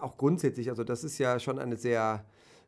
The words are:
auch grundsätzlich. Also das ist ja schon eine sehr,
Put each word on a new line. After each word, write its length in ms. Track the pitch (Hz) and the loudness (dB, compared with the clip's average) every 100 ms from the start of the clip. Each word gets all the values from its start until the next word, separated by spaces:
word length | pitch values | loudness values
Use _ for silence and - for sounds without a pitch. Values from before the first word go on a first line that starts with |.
auch 180 | 139 - | -10 2
grundsätzlich. 500 | 139 175 175 127 120 | 2 4 2 0 -4
Also 160 | 120 | -4
das 200 | 113 120 | -4 -4
ist 120 | 151 - | -4 0
ja 200 | 127 123 | 2 2
schon 200 | - 135 | -2 -4
eine 180 | 123 113 | -4 -2
sehr, 480 | 123 113 110 107 104 _ - - | 0 2 2 0 -6 _ -20 -20